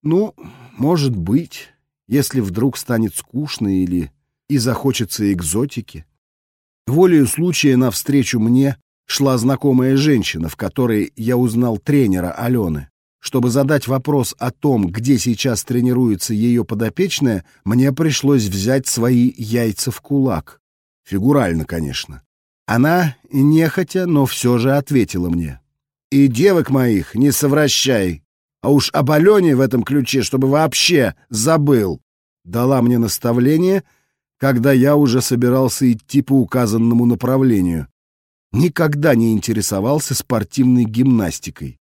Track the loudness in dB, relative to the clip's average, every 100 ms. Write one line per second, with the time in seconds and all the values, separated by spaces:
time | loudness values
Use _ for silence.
0 | 0 0 0 -6 -20 -20 -20 -4 0 0
1 | 0 -2 0 -2 -2 -16 -20 _ _ _
2 | _ -2 0 -2 -4 -2 -4 -4 -4 -2
3 | -2 -6 -10 -8 -8 -6 -2 0 0 -2
4 | -6 _ _ _ _ -2 -2 -2 -2 -2
5 | -6 -2 -2 -2 -2 -4 -4 -8 -14 -20
6 | -20 _ _ _ _ _ _ _ -2 2
7 | 4 6 4 0 -2 0 2 4 2 -2
8 | 0 0 0 0 2 2 2 -2 _ _
9 | _ -2 0 2 0 0 2 2 2 2
10 | 2 2 0 -6 -8 -6 -8 -2 0 0
11 | -2 -6 -2 0 0 0 -2 -2 0 2
12 | 2 0 -2 -6 -2 -2 -2 -6 -10 _
13 | _ _ -6 -2 0 0 0 0 -2 -4
14 | -2 -2 -2 -6 -8 -4 -2 0 -2 -4
15 | 0 0 0 -2 -2 -4 -2 -2 0 0
16 | 0 -2 -4 -2 2 0 -2 -4 -4 -2
17 | -4 0 0 -2 -6 _ -2 2 2 2
18 | -2 0 2 2 0 -2 -2 -2 -2 -2
19 | 0 2 2 -2 -4 -2 -2 -4 -8 -8
20 | -4 -2 0 -2 -8 _ _ _ _ _
21 | _ -2 0 2 0 -2 -4 -6 -6 -8
22 | -12 -18 _ _ _ _ -4 0 2 2
23 | -2 -6 _ 0 2 4 2 -2 -4 -4
24 | 0 0 0 0 0 0 2 0 0 0
25 | 0 -2 -2 -4 -6 -10 _ _ _ _
26 | _ 2 2 4 2 2 0 0 2 0
27 | -2 0 0 2 0 2 0 0 0 0
28 | -2 -6 _ _ _ _ 2 2 2 -2
29 | 0 4 4 4 4 2 2 0 0 -2
30 | 0 -2 -2 0 0 2 0 0 2 2
31 | 0 -4 _ -4 0 2 4 2 2 -6
32 | _ _ _ _ -8 -2 0 2 2 2
33 | 0 -2 -2 0 2 2 2 0 -4 _
34 | _ _ _ _ -2 2 2 4 4 4
35 | 4 2 0 0 2 2 0 0 0 0
36 | _ -2 2 0 2 0 0 0 2 2
37 | 2 0 0 2 2 2 0 -2 -8 _
38 | _ _ _ _ _ -2 0 0 -2 0
39 | 2 2 2 0 -2 -4 -2 -4 -2 -2
40 | -4 -8 -4 -4 -4 0 2 2 0 0
41 | 2 2 0 -6 -14 -14 -16 -16